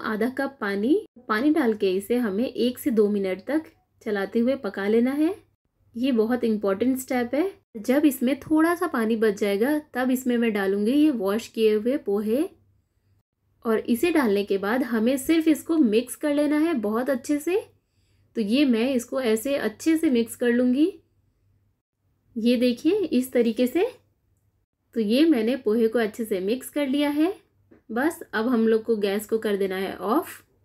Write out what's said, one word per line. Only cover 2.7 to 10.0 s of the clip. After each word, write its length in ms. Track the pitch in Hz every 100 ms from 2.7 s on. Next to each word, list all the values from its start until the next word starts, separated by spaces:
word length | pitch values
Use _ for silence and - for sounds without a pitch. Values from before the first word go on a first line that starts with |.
| 254
से 120 | 302
दो 180 | 226 208
मिनट 360 | 208 190 185 -
तक 160 | 302 - _ _ _
चलाते 360 | 233 208 196 233
हुए 180 | 233 269
पका 280 | 202 196 202
लेना 240 | 220 247
है। 220 | 285 311 427 _ _ _ _ _
ये 180 | 226 262
बहुत 320 | 226 220 247
इंपॉर्टेंट 540 | 233 208 202 196 240 262
स्टेप 360 | - 254 240
है। 160 | 269 381 - _ 226
जब 260 | 208 269
इसमें 340 | 294 254 247 269
थोड़ा 340 | - 311 320
सा 120 | 349 349
पानी 280 | 262 220 226
बच 180 | 220
जाएगा, 440 | 196 208 196 247 302 294
तब 160 | 247